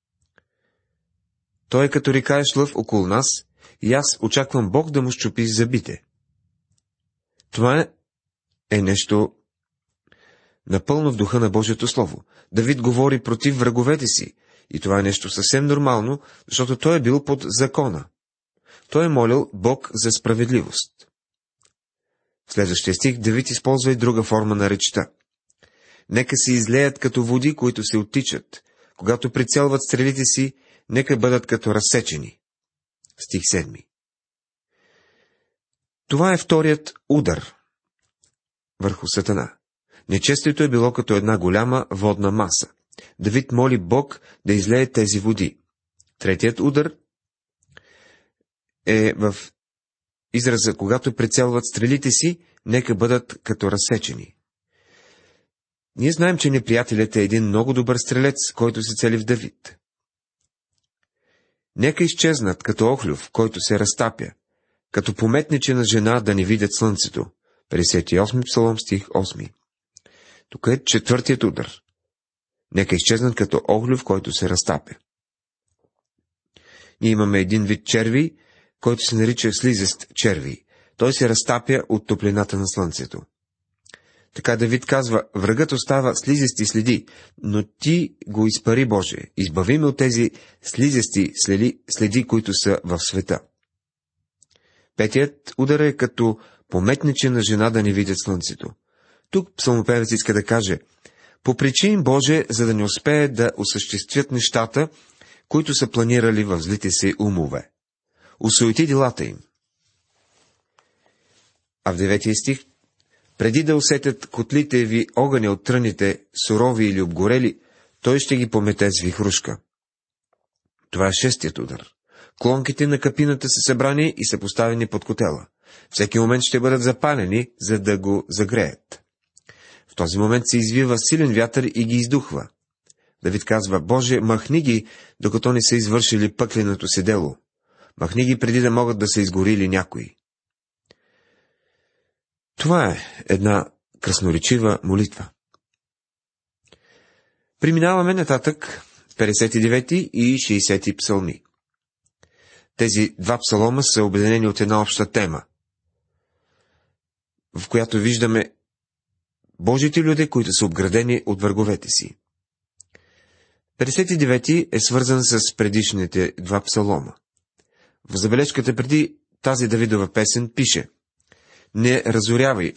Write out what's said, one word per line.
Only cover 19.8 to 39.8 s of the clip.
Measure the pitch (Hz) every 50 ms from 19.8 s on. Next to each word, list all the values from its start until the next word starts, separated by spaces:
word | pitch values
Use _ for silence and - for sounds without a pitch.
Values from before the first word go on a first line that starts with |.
| - - -
за | 110 110 113
справедливост. | 110 - - 110 113 113 120 113 127 110 76 - - - - - _ _ - _ _ _ _ _ _ _ _ _ _ _ _ _ _ _ _ _ _ _ _ _ _ _ _ _ _ _ _
В | - -
следващия | 104 101 90 90 - - 95 92
стих | - - 135 123 120
Давид | 107 113 110 123 131 -
използва | 120 - - 131 135 131 123 131 131
и |
друга | 117 117 120 117 110 110
форма | - 110 110 107 107 104
на | 104 101 98
речта. | 101 101 - - - - - - _ _ _ _ _ _ _ _ _ _ _ _ _ _ _ _ _ _ _ -
„Нека | - 117 127 - 143
се | - - 127 127
излеят | 123 110 104 117 135 143 139 139 -
като | - 131 - 127 120
води, | 117 123 127 127 151 151
които | - 127 123 117 - 107
се | - - 107
оттичат. | 104 - - 139 127 - - - - _ - - _ _ _ _ _ _ _
Когато | - 92 101 120 117 - 123
прицелват | - 131 123 - - 147 143 139 135 135 -
стрелите | - - 123 131 139 135 135 131
си, | 120 - 135 135 135 - _ _ _ _ _ _ -
нека | 113 127 127 - 143
бъдат | 117 117 123 127 120 -
като | - 120 113 - 110 104
разсечени.“ | 107 104 - - 120 110 - 82 73 67 - - _ _ _ _ _ _ _ _ _ _ _ _ _ _ _ _ -
Стих | - - - 90 85
седми. | - - 90 76 58 53 - - _ _ _ _ _ _ _ _ _ _ _ _ _ _ _ _ _ _ _ _ _ _ _ _ _ _ _ _ _ _ _ _ _ _ _ _ _ _ _ _ _ _ _ _ -
Това | 143 143 175 190 185
е | 165
вторият | - - 165 156 156 156 151 151 151 - - _ _ -
удар | 143 151 107 90 82 73 - - - _ _ _ _ _ _ _ _ _ _ _ _ _ _ _ _ _ _ _ _ _ _ _ _ -
върху | 92 98 92 - - 90
Сатана. | - 101 90 - 101 80 60 - - _ _ _ _ _